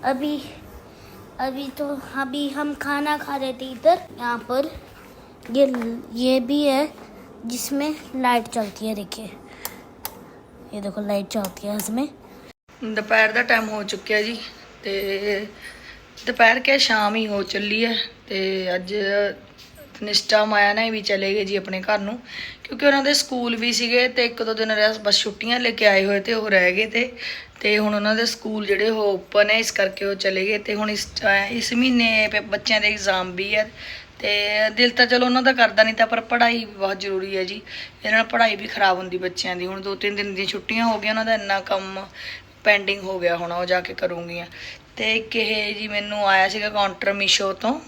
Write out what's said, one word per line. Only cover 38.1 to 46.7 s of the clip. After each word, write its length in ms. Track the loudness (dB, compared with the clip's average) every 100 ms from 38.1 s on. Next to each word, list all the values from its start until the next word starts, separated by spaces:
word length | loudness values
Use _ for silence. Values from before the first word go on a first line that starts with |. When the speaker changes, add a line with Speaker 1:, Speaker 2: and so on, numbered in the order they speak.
Speaker 2:
ਨਾਲ 120 | 2 2
ਪੜ੍ਹਾਈ 300 | 2 2 0
ਵੀ 120 | -8
ਖਰਾਬ 300 | 0 2 2
ਹੁੰਦੀ 200 | -2 -4
ਬੱਚਿਆਂ 380 | -4 -4 -6 -4
ਦੀ। 100 | -6
ਹੁਣ 160 | -6
ਦੋ 140 | -8 -4
ਤਿੰਨ 200 | -4 -2
ਦਿਨ 180 | -6 -4
ਦੀਆਂ 120 | -4
ਛੁੱਟੀਆਂ 380 | -6 -4 0 0
ਹੋ 120 | 0
ਗਈਆਂ, 140 | -2
ਉਹਨਾਂ 120 | -2 0
ਦਾ 80 |
ਇੰਨਾ 260 | -2 0 -4
ਕੰਮ 440 | 0 -4 -4 -10 -12 -14 -14 -14 -18 -4
ਪੈਂਡਿੰਗ 400 | 2 2 2 -6
ਹੋ 160 | -4 -2
ਗਿਆ 180 | 0 0
ਹੋਣਾ, 180 | -2 -4
ਉਹ 100 | 0
ਜਾ 140 | 0
ਕੇ 120 | 0
ਕਰੂੰਗੀਆਂ। 520 | -4 -4 -4 -8 -10 -12 -14 -16 -16 -18 -4
ਤੇ 180 | 0 0
ਇੱਕ 200 | -2 -2
ਇਹ 400 | 0 0 -2 -4
ਜੀ 120 | -4
ਮੈਨੂੰ 400 | -4 -4 0 4
ਆਇਆ 200 | 6 4
ਸੀਗਾ 200 | 2
ਕਾਊਂਟਰ 440 | -2